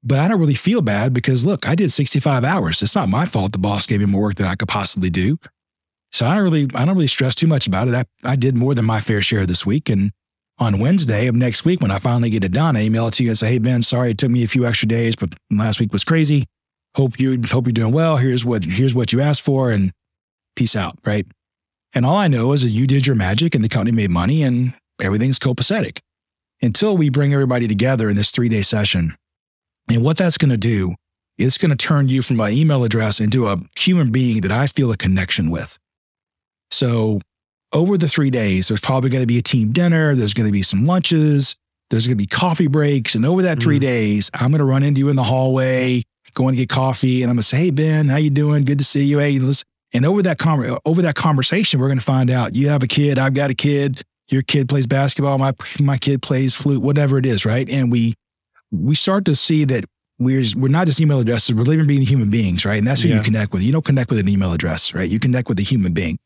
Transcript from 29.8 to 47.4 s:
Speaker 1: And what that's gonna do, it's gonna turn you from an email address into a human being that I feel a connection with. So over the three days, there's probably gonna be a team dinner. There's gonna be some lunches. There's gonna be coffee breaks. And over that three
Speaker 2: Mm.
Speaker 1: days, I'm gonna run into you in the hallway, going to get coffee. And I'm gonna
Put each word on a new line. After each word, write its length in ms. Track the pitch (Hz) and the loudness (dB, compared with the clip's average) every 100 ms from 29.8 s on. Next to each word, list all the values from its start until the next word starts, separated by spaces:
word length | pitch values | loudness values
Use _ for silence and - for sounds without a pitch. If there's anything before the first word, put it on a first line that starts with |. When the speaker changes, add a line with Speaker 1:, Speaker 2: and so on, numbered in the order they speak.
| - | -2
Speaker 1:
And 120 | 117 | 0
what 140 | 127 160 | 2 2
that's 200 | 180 - | 0 2
gonna 200 | 147 117 | 0 2
do, 380 | 113 107 92 87 _ _ _ - | 0 0 -2 -6 _ _ _ -2
it's 200 | 127 - | -2 2
gonna 180 | 175 135 | 0 0
turn 340 | - 147 135 | 0 2 2
you 120 | 131 | 0
from 180 | 120 120 | 0 0
an 100 | 104 | 0
email 300 | 120 156 139 | 2 2 2
address 360 | 117 113 110 - | 0 0 0 0
into 280 | 107 131 110 | 0 0 0
a 100 | 92 - - | -2 -6 -4
human 360 | - 180 135 | 0 2 2
being 300 | 123 127 110 | 2 0 0
that 100 | 92 | 0
I 160 | 117 139 | 0 -2
feel 240 | - 127 | 0 -2
a 60 | 104 | -2
connection 520 | 95 95 92 - 80 | 0 0 0 -2 -2
with. 300 | 82 76 - _ _ _ _ _ _ _ _ _ | -4 -8 -16 _ _ _ _ _ _ _ _ _
So 500 | - 123 117 110 104 - _ _ _ _ | -2 0 0 -2 -2 -8 _ _ _ _
over 240 | 151 180 196 | -2 0 2
the 100 | 160 | 0
three 220 | - 139 | 0 0
days, 380 | 123 104 95 92 | 0 0 0 -2
there's 140 | 110 | -4
probably 280 | - 131 127 | -2 0 0
gonna 160 | 131 120 | 0 0
be 120 | 120 | 0
a 40 | |
team 280 | - 127 107 | 0 0 0
dinner. 440 | 143 175 165 156 131 | 2 2 2 2 0
There's 180 | 104 | 0
gonna 180 | 107 107 | 0 0
be 100 | 101 | 0
some 240 | 95 98 139 | 0 0 2
lunches. 720 | 185 - 160 151 143 135 - _ _ _ | 0 0 2 2 2 0 -6 _ _ _
There's 180 | 113 117 | -2 0
gonna 80 | 110 | -2
be 120 | 101 | -2
coffee 400 | - 180 160 156 | -2 -2 0 2
breaks. 480 | 151 147 143 110 110 | 2 2 0 -2 0
And 100 | 131 | 0
over 160 | 185 | 2
that 200 | 185 151 | 0 0
three 160 | 117 147 | 2 2
Speaker 2:
Mm. 40 | |
Speaker 1:
days, 500 | 135 120 107 104 98 | 2 0 0 0 -2
I'm 180 | - 123 | -2 0
gonna 140 | 151 139 | 2 2
run 180 | 135 | 2
into 160 | 143 139 | 2 2
you 100 | 139 | 2
in 60 | 135 | 0
the 80 | |
hallway, 800 | 113 131 131 131 131 127 127 123 - _ - - | 0 0 0 0 0 0 0 -2 -4 _ -12 -2
going 200 | 131 127 | 0 0
to 60 | |
get 80 | 127 | 0
coffee. 540 | 135 131 123 131 127 | 0 -2 0 0 0
And 60 | 120 | 0
I'm 40 | |
gonna 80 | 123 | 0